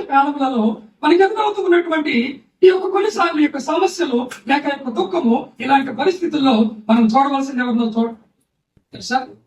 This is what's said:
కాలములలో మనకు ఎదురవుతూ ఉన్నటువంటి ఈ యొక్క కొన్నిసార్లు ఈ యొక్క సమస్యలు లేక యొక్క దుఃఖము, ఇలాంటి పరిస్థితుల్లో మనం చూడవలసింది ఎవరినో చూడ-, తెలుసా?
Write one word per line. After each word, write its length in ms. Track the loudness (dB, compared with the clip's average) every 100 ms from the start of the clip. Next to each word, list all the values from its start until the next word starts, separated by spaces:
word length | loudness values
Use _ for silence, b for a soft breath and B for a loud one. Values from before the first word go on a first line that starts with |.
| -2
కాలములలో 540 | 0 0 0 -2 0 0 -2 -10 _
మనకు 200 | 2 4 4
ఎదురవుతూ 340 | 0 -4 -2 2
ఉన్నటువంటి 480 | 2 2 -2 -2 -2 -2 -6 _ _
ఈ 40 | 4
యొక్క 160 | 6 0
కొన్నిసార్లు 460 | -2 -2 0 0 2
ఈ 40 | 0
యొక్క 140 | -2 -4
సమస్యలు 500 | 0 0 0 -2 -2 -4 -8 -2
లేక 140 | -2 -2
యొక్క 180 | -6 -6 -6
దుఃఖము, 380 | -4 -2 0 0 -2 -8
ఇలాంటి 280 | 0 0 0 -2
పరిస్థితుల్లో 560 | -2 -2 -2 0 2 2 0 -2 0
మనం 160 | 2 4
చూడవలసింది 500 | 4 2 0 -4 -4
ఎవరినో 220 | -2 0 -2 -2
చూడ-, 200 | -4 -4 _ _ _ _ _ _ _
తెలుసా? 280 | -16 -6 -6 -6 -16